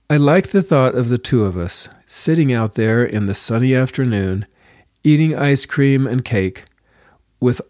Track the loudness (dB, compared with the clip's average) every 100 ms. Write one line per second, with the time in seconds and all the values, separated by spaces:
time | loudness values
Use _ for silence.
0 | -2 2 4 2 2 -2 0 2 2 0
1 | -2 -2 0 0 0 -2 -6 -6 -10 _
2 | -14 -6 -2 0 2 0 -2 -2 0 2
3 | 0 -2 -4 -4 -4 0 2 2 0 -2
4 | -2 0 -2 -4 -6 _ _ _ _ _
5 | 2 4 2 0 0 0 -2 0 2 2
6 | 0 -2 -2 -2 -2 -4 -18 _ _ _
7 | _ _ _ -4 -2 -2 -4